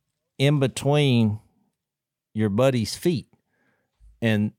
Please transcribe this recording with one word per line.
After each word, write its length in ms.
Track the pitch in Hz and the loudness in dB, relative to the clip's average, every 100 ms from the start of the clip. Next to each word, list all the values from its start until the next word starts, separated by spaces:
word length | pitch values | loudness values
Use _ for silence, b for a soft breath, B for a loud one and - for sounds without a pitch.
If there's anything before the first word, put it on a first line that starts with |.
| _ _ _ - | _ _ _ -2
in 200 | 139 147 | 0 2
between 800 | 131 - 135 147 143 120 110 107 - _ _ _ _ _ _ _ _ | -2 -2 -2 2 2 2 2 -2 -10 _ _ _ _ _ _ _ _
your 160 | 107 107 | -4 -2
buddy's 480 | 101 131 127 104 - | 2 0 0 -4 -4
feet. 320 | 175 139 - _ _ _ _ _ _ _ - _ | -4 -4 -8 _ _ _ _ _ _ _ -20 _
And 300 | 113 107 107 | -2 0 -2